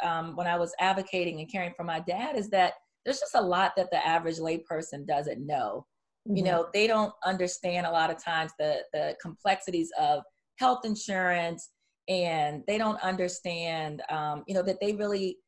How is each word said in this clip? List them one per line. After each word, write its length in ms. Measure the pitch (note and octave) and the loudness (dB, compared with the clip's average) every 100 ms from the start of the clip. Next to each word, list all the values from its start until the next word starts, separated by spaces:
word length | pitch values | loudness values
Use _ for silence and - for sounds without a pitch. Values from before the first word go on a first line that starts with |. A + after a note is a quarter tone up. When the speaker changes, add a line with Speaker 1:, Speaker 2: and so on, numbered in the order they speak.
Speaker 1:
um, 340 | E3+ E3 E3 E3 | -2 -2 -2 -2
when 100 | F3 | 0
I 100 | F3 | 0
was 160 | E3+ - | 0 2
advocating 640 | F#3+ F#3+ F#3+ F#3 F3 D#3 | 2 2 0 -2 -2 -4
and 100 | D#3 | -6
caring 220 | G3 F3 - | -4 -4 -6
for 80 | |
my 160 | F3 D#3+ | -6 -4
dad 360 | E3+ F#3 C#4 C4 | -4 -4 -2 -4
is 140 | G#3 | 2
that 240 | G3 F3 - _ _ | 4 4 2 _ _
there's 160 | - - | -6 -4
just 140 | D5 B3 | 0 2
a 40 | |
lot 300 | F#3 F3+ F#3+ F#3+ | 4 4 4 2
that 140 | F3+ | 0
the 140 | E3+ D#3+ | 2 2
average 320 | E3 E3 D#3+ | 2 0 -2
layperson 680 | D#3+ E3 - D#3+ D#3+ C#3+ C#3+ | -2 -4 -4 -6 -6 -8 -2
doesn't 380 | D3 D3 - | -2 -2 -4
know. 420 | C#3+ C#3+ G#2+ A#2 - _ _ _ A3 | -2 -2 -2 -4 -10 _ _ _ -2
You 160 | G3 | 0
Speaker 2:
Mm-hmm. 20 | |
Speaker 1:
know, 240 | F#3 E3+ E3+ | 4 2 2
they 120 | G3+ A3 | 4 4
don't 260 | A3 G#3 - | 4 2 0
understand 640 | F#3 F#3+ F3+ - F3+ F3 E3+ | -2 0 0 -2 -2 0 2
a 40 | |
lot 200 | E3 D#3+ | 2 2
of 120 | D#3+ | 0
times 300 | E3+ D#3+ D#3+ - | -2 -2 -2 -2
the, 240 | D3+ C#3+ - | 0 0 -2
the 240 | D3+ D3+ - | -2 -2 -4
complexities 680 | F3 D#3+ G3+ F#3+ - E3+ E3 - | -10 -2 0 0 0 -2 -2 2
of 240 | D3+ D3 - _ _ - | 2 2 -2 _ _ 0
health 260 | B3+ B3 | 2 2
insurance, 840 | A3 G#3 - F#3+ F3+ F3 E3+ E3 - _ _ _ - | -2 -4 -2 0 2 2 0 -4 -12 _ _ _ -2
and 540 | F#3 F3 D#3+ D3 D3 - | 0 0 2 0 -2 -2
they 120 | G#3+ | 0
don't 220 | A3 G#3 | 0 0
understand, 1000 | F#3 F#3 F3+ F3+ F3+ E3+ E3 D#3+ D#3 D3+ - | -2 0 -2 -2 -6 -4 -2 -2 -4 -6 -4
um, 340 | D#3 D3+ D3 - | -4 -2 -4 -2
you 80 | |
know, 80 | F#3+ | 0
that 180 | F#3 F#3 | 0 0
they 120 | G3+ | -2
really 440 | G#3 G#3 G3 F#3+ F#3 | -2 -2 0 -2 -6